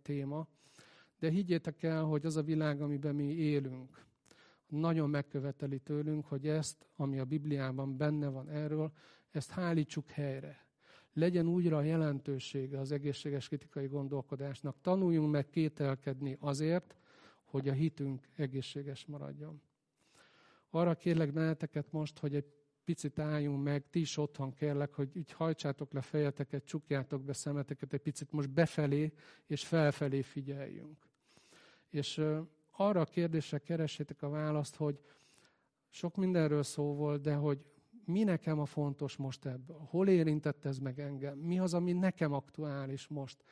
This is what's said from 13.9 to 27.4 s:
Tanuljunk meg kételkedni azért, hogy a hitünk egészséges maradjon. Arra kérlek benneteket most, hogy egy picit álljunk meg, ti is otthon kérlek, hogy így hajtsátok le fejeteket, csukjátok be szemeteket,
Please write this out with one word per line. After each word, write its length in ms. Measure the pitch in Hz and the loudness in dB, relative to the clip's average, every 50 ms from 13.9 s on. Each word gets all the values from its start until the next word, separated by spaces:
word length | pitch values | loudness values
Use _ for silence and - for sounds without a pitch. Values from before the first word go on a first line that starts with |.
| 139 147 139 139 139 139 131 - - 131 139 143 135 - - 143 131 - | -2 -4 -2 -2 -4 -4 -4 -6 -8 -6 -6 -6 -8 -6 -6 -8 -8 -2
Tanuljunk 500 | - 180 180 196 190 180 170 160 151 151 | 2 4 4 6 6 6 6 6 6 6
meg 180 | 151 147 139 - | 4 4 2 2
kételkedni 880 | - 170 160 151 151 - 147 139 139 131 - - 135 131 139 139 131 - | 2 2 2 2 2 0 0 0 0 0 -2 -4 -4 -2 -4 -4 -4 -4
azért, 560 | 139 143 139 135 151 156 170 180 - - - - _ _ - - - - - _ _ | -2 -2 0 2 2 2 2 2 0 -4 -12 -20 _ _ -20 -20 -20 -20 -20 _ _
hogy 240 | _ - 139 135 139 | _ -4 -2 0 2
a 40 | 139 | 2
hitünk 560 | 135 160 160 156 - 143 139 135 131 - _ _ | 2 2 2 0 -2 -4 -4 -4 -6 -8 _ _
egészséges 720 | - 151 135 127 135 127 - - 147 143 143 135 - - | -4 -4 -4 -2 -4 -6 -6 -8 -8 -8 -8 -10 -10 -12
maradjon. 560 | - 147 143 143 143 143 143 147 156 156 147 - _ _ _ _ _ _ _ _ _ _ - - - _ _ _ _ _ _ _ _ | -12 -10 -10 -10 -10 -10 -10 -12 -14 -14 -16 -20 _ _ _ _ _ _ _ _ _ _ -20 -20 -20 _ _ _ _ _ _ _ _
Arra 240 | - 165 170 175 165 | 0 2 2 2 2
kérlek 380 | - - 175 170 160 160 143 139 | 2 2 2 2 4 2 2 2
benneteket 600 | 160 160 160 160 151 - 151 - 151 147 - - | 2 2 2 0 -2 -4 -4 -4 -6 -6 -4 -4
most, 260 | 156 151 147 - - | -4 -4 -4 -6 -6
hogy 160 | - 147 139 | -4 -2 -2
egy 100 | 147 139 - - _ _ _ _ _ _ | -2 -4 -4 -10 _ _ _ _ _ _
picit 340 | - 170 - - 147 - - | -4 -4 -2 -4 -4 -4 -2
álljunk 440 | 151 151 151 151 147 143 143 139 139 | -2 0 0 0 0 0 0 0 0
meg, 280 | 143 143 143 139 - | 0 0 0 -2 -2
ti 100 | - 170 | 0 0
is 160 | 160 143 - | 0 0 0
otthon 360 | 156 147 143 - - 139 135 131 | -2 -2 -2 -2 -6 -6 -6 -4
kérlek, 420 | - 151 147 147 143 143 143 143 | -2 0 0 2 0 0 -2 -2
hogy 220 | - 143 135 147 | -4 -4 -4 -4
így 160 | 180 156 - - | -6 -8 -8 -4
hajtsátok 600 | - 160 160 160 - - 147 139 - 151 - - | -2 0 0 0 0 -2 -2 -2 -4 -6 -6 -4
le 80 | 139 | -6
fejeteket, 640 | 131 - - 151 147 143 139 - 143 - - 139 - | -4 -2 0 2 2 2 0 -2 -6 -6 -6 -6 -6
csukjátok 580 | - - 156 - - 147 139 131 - - 135 131 | -6 -6 -8 -4 -2 -2 -2 -2 -2 -4 -6 -4
be 100 | 139 139 | -6 -6
szemeteket, 600 | - | -6